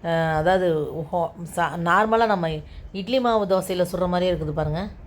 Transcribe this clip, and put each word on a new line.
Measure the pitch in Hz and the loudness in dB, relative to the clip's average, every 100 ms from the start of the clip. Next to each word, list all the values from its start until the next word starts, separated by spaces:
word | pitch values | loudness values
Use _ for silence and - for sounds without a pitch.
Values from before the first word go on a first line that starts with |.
அஹ், | 170 165 160 156 | 0 0 2 2
அதாவது | 160 190 180 156 139 147 151 | 2 4 2 0 -2 -6 -4
ஹோ-, | 180 165 - 170 - | -2 -4 -6 -10 -2
சா-, | 165 165 | -2 -2
நார்மலா | 170 180 220 226 226 | 2 4 4 4 4
நம்ம | 196 165 156 151 - - | 2 0 -4 -8 -16 -12
இட்லி | 190 196 262 | -10 -2 0
மாவு | 240 220 196 | 2 2 2
தோசையில | 190 185 180 175 | 0 0 0 0
சுடுற | 175 180 | 0 0
மாதிரியே | 180 185 | 2 2
இருக்குது | 170 156 | 0 -2
பாருங்க. | 151 151 156 202 - | -2 -2 -2 -4 -10